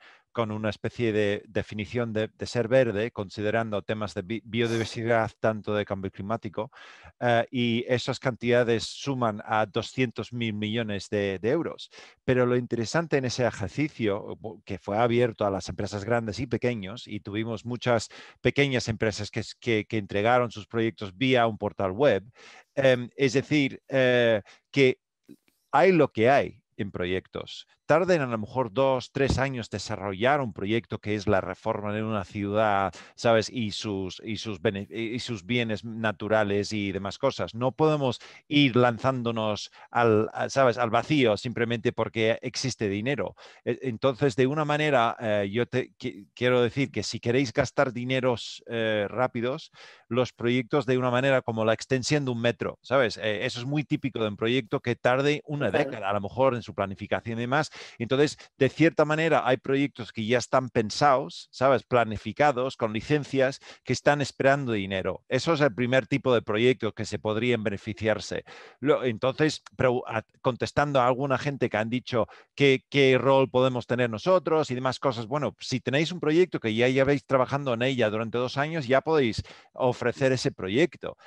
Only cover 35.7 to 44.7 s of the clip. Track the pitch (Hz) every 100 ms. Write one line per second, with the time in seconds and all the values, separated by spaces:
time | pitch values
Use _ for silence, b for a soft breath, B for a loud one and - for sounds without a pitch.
35.7 | 104 117 113 110 95 104 110 101 101 98
36.7 | 107 98 92 98 - 139 - 90 113 127
37.7 | - 156 151 131 113 B B - 147 143
38.7 | 117 123 113 135 131 117 113 107 101 -
39.7 | B B 120 117 107 110 - 117 139 131
40.7 | 113 117 117 113 156 117 101 127 113 117
41.7 | 117 120 113 107 113 110 113 127 - 127
42.7 | - 107 101 117 135 92 B B B 117
43.7 | 120 131 110 135 123 143 120 131 156 147